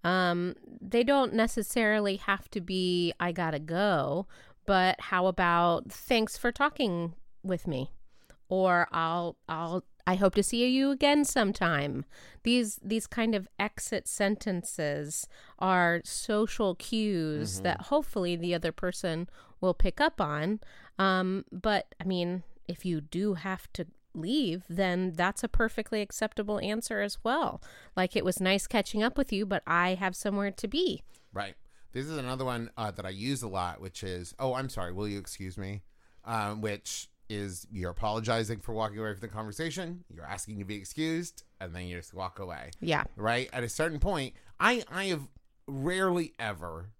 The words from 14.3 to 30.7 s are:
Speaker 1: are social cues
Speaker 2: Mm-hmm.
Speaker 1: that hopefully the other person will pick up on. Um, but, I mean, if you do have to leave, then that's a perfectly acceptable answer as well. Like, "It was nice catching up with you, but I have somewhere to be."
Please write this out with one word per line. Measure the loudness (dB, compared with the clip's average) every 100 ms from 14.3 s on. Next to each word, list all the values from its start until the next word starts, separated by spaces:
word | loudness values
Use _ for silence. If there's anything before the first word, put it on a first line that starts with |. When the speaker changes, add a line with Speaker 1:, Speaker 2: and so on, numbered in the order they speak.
| 2 0 -2 -4 -4 -2 -2 -4 -8 -8 -14 -20 -2
Speaker 1:
are | 4 6 6 2
social | -2 -6 0 2 2 2 0
cues | 0 -2 0 2 0 0 -2 -2 -2
Speaker 2:
Mm-hmm. | -2
Speaker 1:
that | -2
hopefully | 0 0 2 -2 -2 -2
the | 0 0
other | -2
person | -2 -4 -2 -4 -2 -6 -12 -20 -2
will | 0 6
pick | 4 6
up | 0 2
on. | -2 0 -2 -2 -6 -18 -14 2
Um, | 4 4 2 -2 -6
but, | -4 0 0 -2 -6
I | -2
mean, | 0 0 -2 -6 -12 -10
if | -6 -2
you | -2
do | -2 -2 0 -2
have | -4 -8 -8
to | -10 -10 -12 _
leave, | -8 -2 0 0 -2 -4
then | 0 2 2 0
that's | 2 0 0
a | 2
perfectly | 4 4 2 -2 -2
acceptable | -2 -2 -2 -2 -2 -2
answer | 0 -2 -2 -2
as | -2 -2
well. | 0 2 0 -4 -14 -20 -6 0
Like, | 2 2
"It | 0
was | 2
nice | 2 2 2
catching | 0 0 0
up | 2 2
with | 0
you, | 0 0
but | -2 2
I | 2 4
have | 2 -2 -2
somewhere | -2 0 -2
to | -4
be." | -4